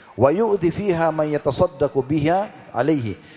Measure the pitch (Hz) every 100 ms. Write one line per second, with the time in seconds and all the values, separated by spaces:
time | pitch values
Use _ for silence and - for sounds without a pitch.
0 | - - 135 170 226 202 170 - 208 165
1 | 165 156 151 147 147 127 180 - 143 139
2 | 127 156 151 180 208 - - 110 139 151
3 | 113 - -